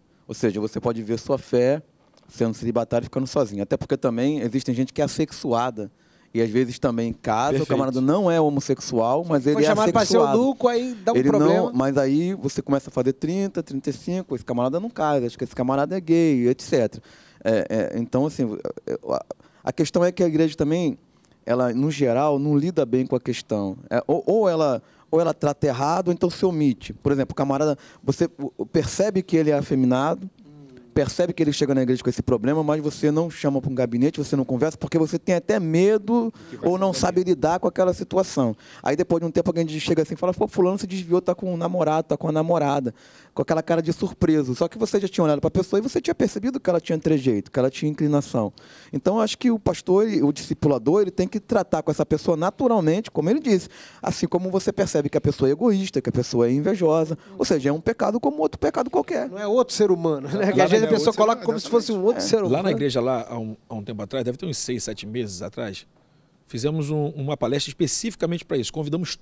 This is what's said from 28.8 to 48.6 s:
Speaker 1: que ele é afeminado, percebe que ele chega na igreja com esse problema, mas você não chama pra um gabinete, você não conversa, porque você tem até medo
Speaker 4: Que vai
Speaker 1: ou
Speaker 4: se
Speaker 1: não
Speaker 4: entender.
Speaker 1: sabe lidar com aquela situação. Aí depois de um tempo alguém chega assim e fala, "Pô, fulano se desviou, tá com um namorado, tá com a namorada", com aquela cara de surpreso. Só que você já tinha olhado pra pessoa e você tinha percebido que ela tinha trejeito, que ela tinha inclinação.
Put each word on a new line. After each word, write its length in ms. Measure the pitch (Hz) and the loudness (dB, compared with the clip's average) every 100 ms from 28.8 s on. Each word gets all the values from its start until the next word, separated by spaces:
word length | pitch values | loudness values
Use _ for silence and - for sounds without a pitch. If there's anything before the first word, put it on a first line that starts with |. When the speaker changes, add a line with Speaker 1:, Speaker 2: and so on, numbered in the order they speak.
| 131 - 202 190 | -2 0 0 0
Speaker 1:
que 140 | 185 165 | 0 2
ele 140 | 151 | 2
é 60 | 147 | 2
afeminado, 720 | 139 135 127 127 143 170 190 _ - - - - - | 0 2 2 2 0 -4 -8 _ -20 -20 -20 -20 -6
percebe 420 | - 139 - 175 | -2 0 0 -2
que 100 | - | 2
ele 80 | 156 | 0
chega 240 | 143 139 135 | 2 2 2
na 60 | |
igreja 180 | 127 127 | 2 0
com 80 | - | 0
esse 120 | 123 | -2
problema, 400 | 120 123 113 151 | 0 0 2 0
mas 180 | 151 156 | 0 0
você 300 | 147 143 151 | -2 0 0
não 180 | 147 170 | 2 -2
chama 300 | - 147 139 | -2 -2 -2
pra 100 | 139 | -2
um 60 | 127 | -2
gabinete, 420 | 123 120 135 - | -2 2 0 0
você 160 | 143 | -2
não 120 | 143 127 | -2 0
conversa, 320 | 127 151 - | 0 -2 -2
porque 200 | 151 165 | -2 0
você 220 | 156 170 | 0 -2
tem 160 | - 175 | 0 -2
até 240 | 170 214 | 2 0
medo 720 | 165 160 190 214 202 240 226 - - | 2 4 4 2 2 0 0 -6 -18
Speaker 4:
Que 60 | - | -4
vai 140 | 175 | 0
Speaker 1:
ou 60 | 180 | 2
Speaker 4:
se 40 | |
Speaker 1:
não 80 | 190 | 0
Speaker 4:
entender. 120 | 175 | 0
Speaker 1:
sabe 220 | 180 180 180 | 0 2 2
lidar 340 | 165 151 180 | 2 2 2
com 80 | - | 0
aquela 260 | - 185 | 2 0
situação. 640 | 175 190 185 185 - 123 107 - - | 0 -2 0 0 0 0 -2 -10 -8
Aí 140 | - 147 | -2 0
depois 240 | 175 165 | 2 0
de 80 | 170 | 0
um 20 | |
tempo 200 | 165 170 | 0 0
alguém 180 | 165 165 | 0 -2
chega 360 | 156 - 160 | -4 0 0
assim 100 | 156 | 0
e 40 | 160 | -2
fala, 160 | 180 | -4
"Pô, 140 | 180 208 | 0 -2
fulano 320 | - 180 196 | 2 2 2
se 80 | 196 | -4
desviou, 340 | 190 170 175 | -8 0 0
tá 140 | 180 175 | 0 -4
com 180 | 190 | -4
um 40 | 175 | -4
namorado, 500 | 170 180 156 156 165 | -4 0 0 0 0
tá 80 | 147 | -2
com 140 | 160 | -2
a 20 | |
namorada", 640 | 156 160 170 143 143 127 - - - - | -2 2 2 2 0 -2 -8 -20 -20 -14
com 80 | - | -6
aquela 200 | 139 160 | -2 -2
cara 200 | 160 165 | 0 0
de 100 | 160 | 0
surpreso. 640 | 165 196 - 175 156 131 123 | -4 -4 -2 2 2 0 -2
Só 140 | 170 | -2
que 80 | - | -2
você 200 | 220 202 | -2 0
já 120 | 190 | -2
tinha 120 | - 165 | 0 2
olhado 160 | 147 | 2
pra 100 | 160 | 0
pessoa 280 | 180 185 196 | 0 0 0
e 20 | |
você 180 | 233 349 | 0 -4
tinha 160 | - 339 | -4 -2
percebido 460 | 233 - 220 262 | -2 -2 -4 -4
que 80 | - | 0
ela 100 | 175 | -2
tinha 180 | - 165 | 0 -2
trejeito, 540 | 160 156 127 107 95 | 2 2 2 0 -2
que 80 | - | 0
ela 100 | 127 | 0
tinha 220 | - 151 | 0 -4
inclinação. 600 | 151 151 147 143 127 104 - | -2 0 0 0 -2 -2 -6